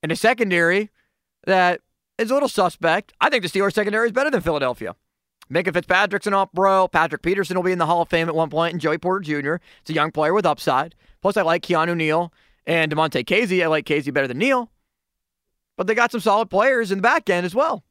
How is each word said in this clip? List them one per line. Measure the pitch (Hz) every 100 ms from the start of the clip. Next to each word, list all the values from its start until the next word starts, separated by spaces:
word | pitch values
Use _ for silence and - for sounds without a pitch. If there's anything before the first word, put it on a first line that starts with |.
And | 156
a | 160
secondary | 220 240 220 175 170 185 214 _ _ _ _ _ -
that | 185 180 180 _ _ _ -
is | 226
a |
little | 277 285
suspect. | - 185 - 165 175 - _
I | -
think | 277
the | 175
Steelers | 190 196
secondary | - 208 208 233
is |
better | 240 294
than | 254
Philadelphia. | 165 151 131 123 104 87 _ _ _ _ -
Minkah | 143 180
Fitzpatrick's | 170 165 185 202 196 208
an |
all-pro. | 196 190 180 196 190 185
Patrick | 165 165 151
Peterson | 170 196 185 180
will |
be | 180
in | 180
the | 156
Hall | 175
of | 165
Fame | 170 165
at | 160
one | 160
point, | 151 170
and | 165
Joey | 151 160
Porter | 180 190
Junior | 156 147 139 175 _ -
It's | -
a |
young | 160 151
player | 156 151
with | 196 175
upside. | 185 - 131 165 _ _ _
Plus, | 196 202
I |
like | 165 170
Keanu | - 170 165 175
Neal | 156 160 175 _ _ _ -
and | 165 156
Damontae | 151 156 131
Kazee. | 123 185 233 180
I | 165
like | 156
Kazee | - 151 143
better | 139 135
than | 123
Neal. | 247 262 233 _ _ _ _ _ _ _ _ _ _ -
But | 185
they |
got | 226 240
some | 233
solid | 220 208 226
players | 190 240 254 220
in | 196
the |
back | 214 311 -
end | 175 175
as |
well. | 196 311 190 _